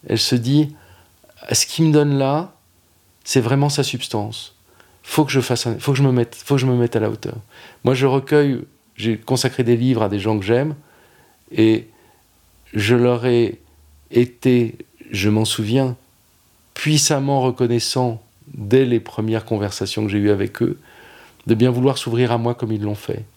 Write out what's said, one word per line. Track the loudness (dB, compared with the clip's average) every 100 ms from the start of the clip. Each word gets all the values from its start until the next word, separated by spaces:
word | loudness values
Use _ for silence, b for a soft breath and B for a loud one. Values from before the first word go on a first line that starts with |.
| -2
Elle | -2
se | 0
dit, « | 0 2 2 2 B B B B B _ _ -4
Ce | -2 -2
qu'il | 2 4
me |
donne | 4 4 0
là, | 0 -2 -6 _ _ _ _ _ _ _
c'est | 0 0
vraiment | 2 2 0
sa | 0
substance. | -4 -6 -6 -6 -6 -12 -18 _ b b b b
Faut | -4 -2
que | 0
je | 0
fasse | 0 -4 -4
un, | -4
faut | -2
que | 2
je |
me | 2
mette, | 2 -2
faut | -6 -2 0
que |
je | 2
me | 0
mette | 0 0
à |
la | -2
hauteur. » | -4 -10 -12 -18 B B B
Moi, | 0
je | 2 2
recueille, | 0 2 2 2 -2 -8 _ _ -6
j'ai | -4 -4
consacré | -2 -2 -2 -2
des | 0 2
livres | 2 0
à | 0
des | -2
gens | -2 -2
que |
j'aime, | 0 0 0 -6 b b b b b b _
et | 2 4 4 -2 b b b b _ _ _ _
je | -4 2 4
leur | 4 2 0
ai | 0 0 -4 _ _ _ _ _
été, | 0 0 0 2 2 0 -6 -20 _ -12
je | -2 0
m'en | 2 0
souviens, | -4 -2 0 0 -6 _ _ _ _ _ _ _
puissamment | -8 0 0 2 -2 0 0
reconnaissants | 0 0 0 0 -2 -2 -2 -4 _ _ -20
dès | -12 2 2 4
les | 0
premières | -2 -6 -2 -2 -2
conversations | -4 -4 -6 -6 -4 -2
que |
j'ai | 0
eues | 2
avec | 2 0 -2
eux, | -4 -4 B B B B B B -2
de | 2
bien | 4
vouloir | 4 0 0
s'ouvrir | -4 0 0
à | 0
moi | -2 -4
comme | -4
ils | -4
l'ont | -4 -6
fait. | -8 -8 -10